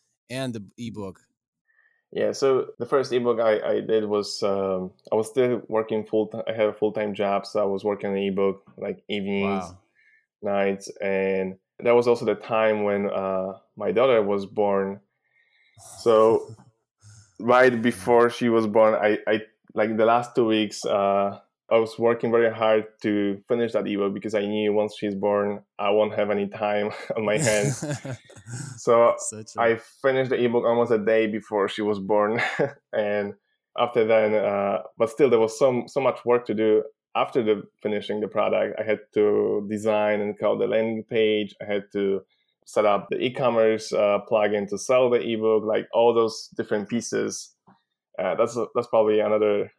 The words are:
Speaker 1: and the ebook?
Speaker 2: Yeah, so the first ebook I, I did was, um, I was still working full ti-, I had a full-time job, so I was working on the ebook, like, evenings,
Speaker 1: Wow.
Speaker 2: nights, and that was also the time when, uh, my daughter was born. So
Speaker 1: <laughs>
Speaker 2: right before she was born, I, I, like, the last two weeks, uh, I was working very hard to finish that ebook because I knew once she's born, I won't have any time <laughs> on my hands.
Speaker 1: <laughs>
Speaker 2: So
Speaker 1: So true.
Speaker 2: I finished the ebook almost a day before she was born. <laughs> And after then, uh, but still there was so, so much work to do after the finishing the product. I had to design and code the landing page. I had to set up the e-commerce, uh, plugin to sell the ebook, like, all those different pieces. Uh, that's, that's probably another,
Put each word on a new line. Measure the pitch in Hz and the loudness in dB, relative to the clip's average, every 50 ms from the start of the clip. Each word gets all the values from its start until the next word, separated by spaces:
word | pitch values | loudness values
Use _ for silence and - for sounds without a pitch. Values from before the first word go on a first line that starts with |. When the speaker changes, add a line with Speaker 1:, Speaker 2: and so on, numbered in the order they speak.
| _ _ _ _ _ - | _ _ _ _ _ -12
Speaker 1:
and | 120 131 135 127 113 | -10 -8 -8 -8 -8
the | 117 98 92 _ | -10 -12 -14 _
ebook? | - 120 117 98 104 101 95 87 _ _ _ _ _ _ _ _ _ _ _ _ _ _ _ _ _ _ _ | -14 -14 -12 -10 -10 -12 -12 -12 _ _ _ _ _ _ _ _ _ _ _ _ _ _ _ _ _ _ _
Speaker 2:
Yeah, | - 90 110 107 107 | -6 -4 -4 -4 -2
so | - 135 135 131 123 - - - - | 0 2 2 2 2 0 -4 -8 -10
the | 117 | -6
first | - 147 139 131 127 120 | -2 0 0 0 0 -2
ebook | 127 120 120 117 113 | -2 0 0 0 2
I, | 117 113 107 - - - 107 | 2 2 2 0 0 -2 -2
I | 107 | -2
did | 101 104 110 110 107 | -2 0 0 0 0
was, | 101 104 104 101 - - - 113 | 0 -2 -2 -2 -4 -6 -4 -2
um, | 101 98 98 98 95 95 92 92 92 - _ - - | -2 -2 0 -2 -2 -2 -4 -6 -8 -12 _ -8 -4
I | 107 | -2
was | 110 110 - | -2 -2 -2
still | - 135 127 123 123 107 - - | 0 0 0 0 0 -4 -6 -4
working | 107 110 110 - 113 110 107 | -4 -2 -2 -2 -4 -6 -4
full | - - 110 107 | -2 -2 -2 -2
ti-, | 104 - 113 - | -2 -6 -10 -8
I | - 110 | -6 -2
had | 113 107 | 0 0
a | 107 107 | 0 0
full-time | - 110 107 95 113 107 104 101 | 0 -2 -2 -2 -2 -4 -4 -4
job, | 98 101 98 101 101 98 | -2 -2 0 0 -2 -4
so | - - 107 | -4 -4 -2
I | 104 | -2
was | 98 98 95 101 | -2 -2 -2 -2
working | 104 101 98 - 101 | -4 -4 -4 -4 -4
on | 98 | -4
the | 98 101 | -2 -2
ebook, | 98 95 98 98 98 95 95 _ _ - | -2 -2 0 0 -2 -2 -4 _ _ -16
like, | - 101 101 101 - _ | -12 -10 -10 -10 -10 _
evenings, | - 104 104 98 98 98 98 98 98 98 95 92 | -8 -8 -6 -4 -4 -4 -2 -2 -2 -4 -4 -6
Speaker 1:
Wow. | 87 92 92 _ _ _ _ _ _ _ _ _ _ _ - | -10 -14 -20 _ _ _ _ _ _ _ _ _ _ _ -10
Speaker 2:
nights, | - 104 101 101 98 98 98 98 - - - - | -6 -4 -2 0 0 0 -2 -4 -8 -14 -12 -8
and | - 98 98 95 95 95 95 95 95 - 92 - _ _ _ - | -4 -2 -2 0 0 0 0 -2 -2 -4 -8 -12 _ _ _ -4
that | - 120 120 | 2 4 4
was | 120 120 | 4 4
also | 123 120 120 123 | 4 2 2 2
the | 107 104 | -2 -2
time | 101 - - 120 110 110 110 107 107 104 | -2 -4 -4 0 2 2 2 2 0 0
when, | 104 101 101 101 101 | -2 -2 -2 -2 -2
uh, | - 98 95 95 95 95 95 95 95 - _ _ _ | -4 -4 -4 -2 -2 -4 -4 -6 -8 -12 _ _ _
my | - 107 101 | -8 -4 -2
daughter | 104 104 127 135 123 113 104 | 2 2 4 4 4 4 2
was | 101 101 101 98 | 2 0 -4 -4
born. | 98 - 107 104 101 98 98 98 98 98 101 _ _ _ _ _ _ _ _ _ _ _ _ _ _ _ - - - - - | -6 -2 0 0 2 2 0 -2 -4 -6 -10 _ _ _ _ _ _ _ _ _ _ _ _ _ _ _ -20 -20 -20 -12 -4
So | - 117 113 107 110 113 113 104 - - 113 - - _ _ _ _ _ _ | 2 4 4 6 6 6 4 2 -2 -4 -18 -20 -20 _ _ _ _ _ _
Speaker 1:
<laughs> | _ _ - - - - _ _ - | _ _ -20 -20 -20 -20 _ _ -6
Speaker 2:
right | 98 117 123 127 127 127 120 113 | 0 4 6 6 6 6 4 4
before | 110 123 113 92 92 123 120 117 120 120 | 0 0 -2 0 0 4 4 6 6 4
she | 117 - 123 120 | 2 0 0 2
was | 113 113 110 | 2 2 2
born, | 107 104 113 110 110 110 | 2 4 4 4 4 4
I, | - 101 107 104 - - | 2 2 2 0 0 0
I, | - 110 107 - - _ _ _ _ - | -2 -2 -2 -4 -8 _ _ _ _ -2
like, | 110 107 110 110 | -2 -2 0 2
the | 107 110 | 2 2
last | 113 117 120 120 - - | 4 4 2 0 -2 0
two | 131 120 | 0 2
weeks, | 110 110 110 107 101 - - - | 2 2 2 0 -2 -4 -6 -4
uh, | - 104 101 98 98 98 101 98 98 101 - _ _ _ _ _ - | -2 0 0 2 2 2 2 0 -2 -4 -8 _ _ _ _ _ 0
I | 113 | 2
was | 113 113 110 - - | 2 2 0 -2 0
working | 113 117 117 117 - 120 | 0 0 0 0 0 0
very | 113 117 117 113 | 2 4 2 2
hard | 110 107 113 110 110 110 107 - _ _ - | 2 2 2 2 2 2 0 -2 _ _ -2
to | 110 104 104 101 101 98 98 - | -2 0 0 0 -2 -4 -4 -4
finish | - 123 120 117 113 - | -4 -2 -2 -2 -2 -2
that | 107 98 | -2 -2
ebook | 101 104 98 101 101 101 | -2 -2 -2 -2 -4 -4
because | 101 95 110 107 | -6 -8 -4 -2
I | 104 101 | -2 -2
knew | 101 104 107 107 104 101 | -2 -2 -2 0 0 0
once | 107 104 107 - | 0 0 -2 -4
she's | - 110 104 101 | -6 -6 -6 -4
born, | 98 101 101 101 104 101 101 101 101 - _ _ | -2 -2 0 0 0 0 -2 -4 -8 -12 _ _
I | - - 101 | -4 0 2
won't | 104 107 107 104 104 | 4 4 2 2 0
have | 107 104 202 | -2 -2 0
any | 208 202 202 | 0 -2 -2
time | 98 - - 107 104 104 104 104 107 104 - - | -4 -6 -4 -4 -2 -2 -2 -2 -4 -6 -8 -10
<laughs> | - - | -8 -6
on | 113 107 | -4 -2
my | 104 104 | 0 0
hands. | 107 - 113 107 104 104 - 127 - - 147 147 123 | 0 2 2 2 2 0 0 -2 -4 -6 -8 -8 -8
Speaker 1:
<laughs> | - 139 127 - _ - - - - 113 120 117 - - 120 | -8 -12 -12 -12 _ -20 -20 -20 -20 -16 -14 -14 -12 -14 -14
Speaker 2:
So | - - - 117 117 117 117 - - | -6 0 2 4 6 6 4 2 0
Speaker 1:
So | - - 110 107 110 | -4 -12 -12 -12 -16
true. | - - - | -12 -4 0
Speaker 2:
I | 117 117 113 113 - - - - | 0 0 0 0 -4 -16 -12 -4
finished | - 135 131 131 131 123 | -2 0 0 0 0 0
the | 127 104 123 | 0 0 0
ebook | 120 117 120 - | 0 0 0 0
almost | 117 117 120 120 113 | 2 2 2 2 2
a | 120 | 0
day | 110 101 110 110 113 113 | 0 2 2 2 2 2
before | 107 104 107 98 - 107 104 95 | 0 -2 -6 -8 -4 -2 -2 -2
she | 101 - - 107 | -2 -2 -4 -2
was | 104 107 101 | -2 -2 -4
born. | 95 95 107 104 104 104 110 117 - - - - 156 | -2 0 0 2 2 0 0 -2 -4 -4 -2 -4 -4
<laughs> | 135 - _ _ - - | -4 -4 _ _ -8 -4
And | 214 214 208 208 208 202 202 202 _ _ _ _ _ _ _ - | -4 -2 -2 -2 -2 -4 -6 -8 _ _ _ _ _ _ _ -4
after | - 120 117 - 123 110 | -4 -4 -2 0 0 2
then, | 107 113 110 110 107 107 | 4 4 4 4 2 2
uh, | 107 101 107 101 101 101 101 98 - - - _ | 0 0 0 -2 -2 -2 -2 -2 -4 -6 -8 _
but | - 117 113 | -2 -2 -2
still | - - 156 131 | 2 2 4 4
there | 120 113 | 6 4
was | 110 110 - - | 2 2 0 2
so, | 147 131 123 123 - | 2 2 2 0 -4
so | - - 143 | -4 -4 -2
much | 135 123 117 - - | 0 -2 -2 -2 0
work | 120 120 120 120 | 2 2 2 2
to | - 107 | -2 -2
do | 107 110 110 107 107 107 - _ _ _ _ - | 0 2 4 4 2 2 -2 _ _ _ _ -2
after | 113 131 135 - 135 113 | -2 -2 0 0 -2 0
the | 107 107 101 - - _ _ - | 0 0 -2 -2 -14 _ _ -6
finishing | 107 107 104 101 - 104 107 | -4 -4 -4 -4 -6 -6 -4
the | 104 | -4
product. | 95 - 107 104 101 101 101 104 104 - - | -4 -2 0 0 0 2 0 0 -2 -4 -6
I | 107 | -2
had | 110 107 101 - _ - | -2 -2 -4 -4 _ 0
to | 110 104 104 104 104 104 104 104 104 104 101 | 2 2 4 4 2 2 0 0 -2 -4 -4
design | 107 104 104 110 107 107 107 104 107 104 | -6 -4 -2 0 0 2 2 0 0 0
and | 104 104 101 - | -2 -4 -4 -2
code | 107 104 107 107 | -2 0 0 0
the | 107 | -2
landing | 107 110 110 113 113 113 110 107 | 0 0 0 0 0 -4 -6 -8
page. | - 123 113 110 107 107 104 104 101 - - | -4 0 0 2 2 2 0 -2 -4 -8 -12
I | 107 104 | -8 -6
had | 104 104 98 _ - | -4 -6 -6 _ -4
to | 101 101 98 98 95 - _ _ _ _ _ _ _ _ | -2 0 0 -2 -2 -6 _ _ _ _ _ _ _ _
set | - - 113 104 | -6 -2 2 2
up | 104 101 98 87 - | 4 2 2 0 -4
the | - - | -6 -4
e-commerce, | - 131 131 - 135 123 117 113 110 110 110 107 - - - | -4 -4 -2 -2 -2 0 2 4 4 4 2 0 -4 -4 -2
uh, | 92 104 101 101 101 101 | 0 2 2 2 0 -2
plugin | - 117 107 104 104 104 104 101 98 | 0 0 2 2 2 0 -2 -4 -4
to | 104 98 | -8 -6
sell | - - 131 127 131 123 | -2 2 2 4 4 4
the | 120 117 | 2 0
ebook, | 80 113 113 107 110 110 110 107 101 | 0 -2 -4 -2 0 2 2 2 0
like, | 107 107 107 104 - - | 0 -2 -2 -2 -2 0
all | 113 117 120 113 | 2 4 4 4
those | 117 113 110 107 - - - - | 4 2 0 -2 -6 -14 -14 -10
different | - 113 - 113 104 101 - | -8 -6 -4 -4 -4 -4 -4
pieces. | 120 120 107 - - 110 110 107 98 - - - _ _ _ _ _ _ _ _ _ _ _ _ - | -6 -6 -4 -4 -4 -4 -4 -4 -6 -10 -12 -16 _ _ _ _ _ _ _ _ _ _ _ _ -10
Uh, | - - 92 85 | -6 -4 -2 0
that's, | 98 117 117 - 120 110 - - | 0 -2 -2 -2 -4 -6 -4 -4
that's | 123 120 | -6 -4
probably | - - 113 107 107 107 107 | 0 2 2 4 4 4 2
another, | 104 107 107 107 107 104 104 101 101 - _ | 2 2 2 2 2 2 0 0 -2 -6 _